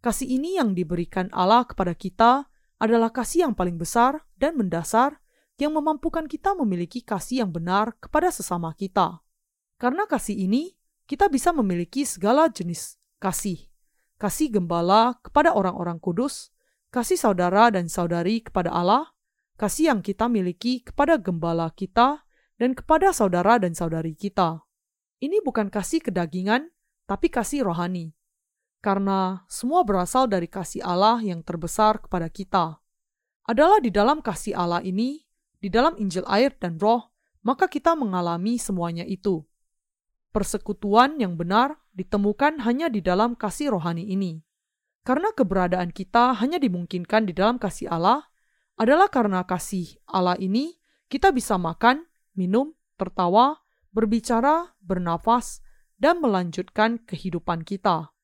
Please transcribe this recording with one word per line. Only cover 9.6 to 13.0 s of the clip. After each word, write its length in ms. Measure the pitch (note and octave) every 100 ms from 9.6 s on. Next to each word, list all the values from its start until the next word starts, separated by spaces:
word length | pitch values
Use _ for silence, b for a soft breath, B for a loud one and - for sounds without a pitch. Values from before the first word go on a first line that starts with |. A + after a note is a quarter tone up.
| _ _
Karena 240 | A#3+ D#4
kasih 320 | G#4 C4 - G3+
ini, 380 | F#3 A#3 F4 _ _ _ _
kita 240 | D4 G4
bisa 240 | C#4 F4
memiliki 480 | E4 G#3 F3 F3 C4
segala 480 | C#4+ - G3 C4+ D#4+
jenis 480 | A3 F3 E3 - -